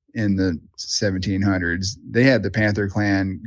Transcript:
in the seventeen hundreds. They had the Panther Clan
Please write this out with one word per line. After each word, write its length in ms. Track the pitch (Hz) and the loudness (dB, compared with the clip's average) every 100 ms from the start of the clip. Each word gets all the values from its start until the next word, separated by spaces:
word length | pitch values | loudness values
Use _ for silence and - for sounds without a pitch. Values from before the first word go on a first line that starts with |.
| _ | _
in 220 | 117 104 95 | -4 0 2
the 240 | 95 80 - - | 0 -2 -8 -16
seventeen 680 | - - 104 92 104 95 | -6 -2 -2 -2 -2 0
hundreds. 560 | 101 95 85 85 95 - - | 2 0 0 -2 -4 -6 -4
They 180 | 113 | 2
had 200 | 131 120 | 4 4
the 80 | 98 | 2
Panther 380 | 107 107 101 98 | 0 0 0 -2
Clan 520 | 107 104 98 95 92 | 0 0 0 0 -4